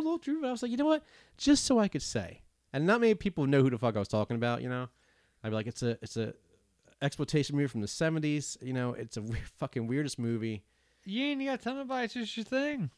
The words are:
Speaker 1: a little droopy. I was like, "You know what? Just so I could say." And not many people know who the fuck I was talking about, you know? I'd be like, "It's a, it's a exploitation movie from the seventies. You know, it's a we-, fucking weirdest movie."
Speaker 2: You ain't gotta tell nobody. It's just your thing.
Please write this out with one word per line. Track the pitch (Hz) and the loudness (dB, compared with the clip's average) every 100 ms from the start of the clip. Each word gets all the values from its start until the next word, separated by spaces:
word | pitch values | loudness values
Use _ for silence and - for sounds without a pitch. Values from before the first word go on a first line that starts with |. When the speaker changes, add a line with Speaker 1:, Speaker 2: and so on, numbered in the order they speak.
Speaker 1:
a | 320 | 0
little | 330 | -2
droopy. | - 311 269 | -2 -2 -2
I | |
was | 240 | -4
like, | 247 | -4
"You | 240 | 0
know | 294 | 2
what? | 311 - - - - | 2 -2 -20 -20 0
Just | - 285 - | 4 6 6
so | 240 | 4
I | 202 | 4
could | 151 | 0
say." | - 113 87 - - _ _ | -2 -4 -4 -10 -20 _ _
And | 135 165 | 0 4
not | 233 | 6
many | 233 214 | 6 4
people | 202 170 139 | 0 0 4
know | 139 | 6
who | 135 | 6
the | 120 | 4
fuck | 120 107 | 0 0
I | |
was | 98 | 0
talking | 107 104 117 | 0 0 0
about, | 120 120 | 0 -2
you | 127 | -4
know? | 127 127 _ _ _ _ _ | -6 -8 _ _ _ _ _
I'd | 110 | -4
be | 110 | -4
like, | 110 | -4
"It's | - | -2
a, | 120 117 | -2 -2
it's | 107 117 | -6 -6
a | 110 - _ _ _ _ _ - | -6 -8 _ _ _ _ _ -4
exploitation | 143 - 143 156 139 143 | -4 -2 0 0 2 0
movie | 143 | 0
from | 117 | -2
the | 101 | -4
seventies. | - 160 160 151 147 139 - | 0 0 0 0 -2 -4 -8
You | 127 | -6
know, | 127 123 | -2 -2
it's | 120 117 - | -4 -8 -6
a | |
we-, | 107 113 120 - | -4 -4 -6 -8
fucking | 131 123 113 | -6 -4 -2
weirdest | 131 147 - | 0 -2 -2
movie." | 117 117 113 107 - _ _ _ - | -2 -2 -2 -6 -10 _ _ _ -8
Speaker 2:
You | 208 | -4
ain't | 285 277 269 | -2 -2 -2
gotta | 254 | -4
tell | 226 269 | -4 -6
nobody. | 262 262 240 | -4 -2 -2
It's | 247 | -4
just | 220 - | -6 -6
your | 214 | -4
thing. | 262 285 285 147 | -2 -2 -2 -4